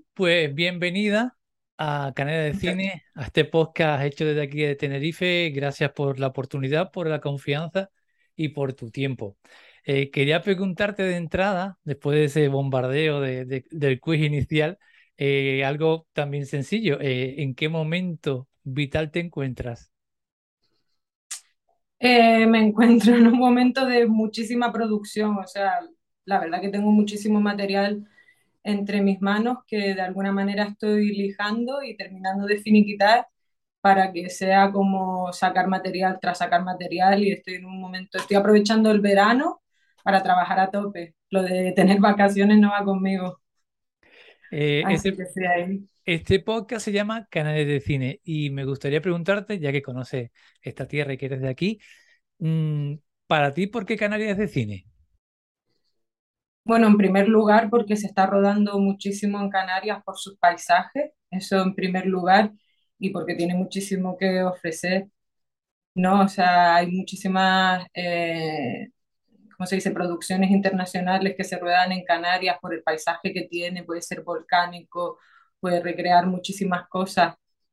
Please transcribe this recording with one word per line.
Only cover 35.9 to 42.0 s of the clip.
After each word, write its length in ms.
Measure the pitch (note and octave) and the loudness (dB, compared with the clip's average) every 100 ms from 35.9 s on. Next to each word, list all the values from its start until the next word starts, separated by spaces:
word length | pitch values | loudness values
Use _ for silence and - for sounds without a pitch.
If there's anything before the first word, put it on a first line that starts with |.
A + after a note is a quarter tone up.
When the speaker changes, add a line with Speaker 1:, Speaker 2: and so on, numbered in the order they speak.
| F3 F#3 F#3 | -2 -2 -2
Speaker 2:
tras 180 | F#3 F3+ | -4 -4
sacar 240 | F3 F3 | 0 0
material 600 | F#3 F3+ F3 E3+ F#3+ G3+ | 0 -6 -8 -2 2 4
y 80 | G3 | 2
estoy 220 | - - F3+ | -2 -8 -14
en 100 | F#3 | -12
un 140 | F#3+ | -14
momento, 360 | F#3 F#3 F#3+ - | -12 -12 -8 -8
estoy 200 | - G3+ | 0 2
aprovechando 540 | G#3 G#3+ G#3 A3 G#3+ | 6 6 6 2 4
el 100 | G#3 | 4
verano 600 | G3+ G3 G#3+ B3+ E4 - _ _ _ _ | 4 4 4 2 0 -6 _ _ _ _
para 200 | G3 F#3+ | 0 2
trabajar 360 | F#3 F3+ F3 F#3+ | 2 2 2 0
a 120 | F#3+ | 0
tope. 440 | G3+ G3+ F3 F3 _ _ | -2 -6 -8 -14 _ _
Lo 120 | F#3+ | -2
de 300 | F#3 F#3 F#3 | 0 0 0
tener 260 | F#3 F#3 | 4 4
vacaciones 600 | G3 | 6